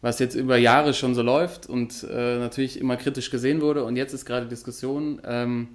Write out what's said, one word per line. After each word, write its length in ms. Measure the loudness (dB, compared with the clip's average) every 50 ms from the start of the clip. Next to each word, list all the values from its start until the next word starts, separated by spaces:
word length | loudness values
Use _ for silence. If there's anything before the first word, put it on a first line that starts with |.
Was 180 | -2 -4 0 0
jetzt 160 | 0 0 0
über 200 | -2 0 4 4
Jahre 380 | 6 8 8 8 8 6 4 2
schon 200 | 2 0 0 2
so 80 | 2
läuft 460 | 4 4 4 4 2 0 -4 -10 -12
und, 360 | -6 -4 -4 -4 -4 -6 -12 -10
äh, 340 | -6 -4 -2 -2 0 0
natürlich 420 | -2 -2 -4 -2 -2 -4 -4 -4 -4
immer 160 | -2 -2 -2
kritisch 360 | 0 -2 -2 -2 -2 -6 -4
gesehen 280 | -4 0 0 2 2 2
wurde. 240 | 2 2 2 2 0
Und 140 | -2 -2
jetzt 160 | -2 -2 -4 -6
ist 120 | -12 -8
gerade 200 | -4 -4 -4 -4
Diskussion, 760 | -4 -10 -10 -10 -12 -10 -8 -6 -4 -4 -2 -4 -4 -6 -6 -6
ähm, 440 | -4 -2 -2 0 0 -2 -2 -4 -6